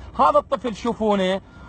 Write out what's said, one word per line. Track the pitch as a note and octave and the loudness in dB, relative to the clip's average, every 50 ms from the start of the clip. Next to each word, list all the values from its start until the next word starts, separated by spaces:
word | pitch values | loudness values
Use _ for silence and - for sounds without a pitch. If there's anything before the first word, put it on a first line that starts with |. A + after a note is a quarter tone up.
| - - - - | -20 -10 -2 2
هذا | C#4 D4+ D4 | 2 4 4
الطفل | D4 - - C#4 - - B3 G3 | 2 0 0 -6 -6 -6 -8 -8
شوفونه | - - A#3+ A3 - A3 G#3+ G3+ G3 F#3 F#3 F#3+ F#3+ - - - - - | -6 -6 -6 -4 -2 0 0 2 2 0 0 -2 -4 -6 -12 -20 -20 -20